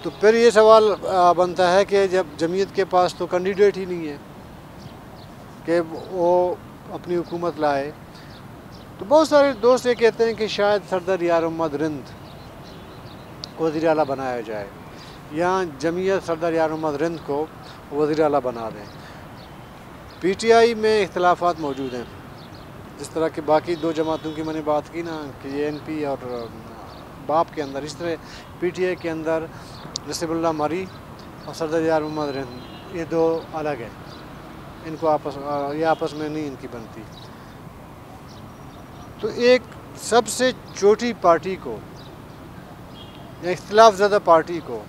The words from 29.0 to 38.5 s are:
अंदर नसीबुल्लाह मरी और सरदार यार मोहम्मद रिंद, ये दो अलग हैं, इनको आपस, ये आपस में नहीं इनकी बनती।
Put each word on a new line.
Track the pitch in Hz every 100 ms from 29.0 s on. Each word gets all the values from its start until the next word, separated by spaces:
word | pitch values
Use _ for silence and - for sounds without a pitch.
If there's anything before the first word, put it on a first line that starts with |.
| 165
अंदर | 160 156 160 160 - - - - -
नसीबुल्लाह | 139 147 170 165 165
मरी | 156 151 170 185 - - - - - -
और |
सरदार | - 160 165
यार | 160 160
मोहम्मद | 151 156 147 135
रिंद, | 131 123 - - -
ये | 175 156
दो | 165 160 165 - 160
अलग | 151 139
हैं, | 110 101 - - - - - - - - 160
इनको | 156 160
आपस, | 151 147 139 143 143 143
ये | 151 160
आपस | 156 160
में | 147 151
नहीं | 156 151
इनकी | 131 127
बनती। | 120 110 117 104 - - - - - - - - - - - - - -